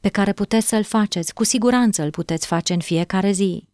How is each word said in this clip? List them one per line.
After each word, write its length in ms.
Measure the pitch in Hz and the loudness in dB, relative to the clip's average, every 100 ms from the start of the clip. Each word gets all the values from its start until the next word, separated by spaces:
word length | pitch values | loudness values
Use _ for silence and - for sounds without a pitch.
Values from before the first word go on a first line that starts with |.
pe 80 | 202 | -2
care 240 | - 202 | 0 0
puteți 360 | 196 208 226 214 | 0 0 0 2
să-l 140 | 220 | 0
faceți, 520 | 208 220 208 175 165 | 0 0 0 -2 -6
cu 100 | - | -2
siguranță 580 | 220 214 240 247 240 196 | 0 2 2 4 2 2
îl 80 | 151 | -4
puteți 360 | 151 170 165 - | -4 -4 -4 -2
face 260 | 170 - | -2 0
în 80 | 175 | -2
fiecare 500 | - 165 175 190 196 | 0 -2 0 0 0
zi. 380 | 190 196 170 - | 2 0 -2 -10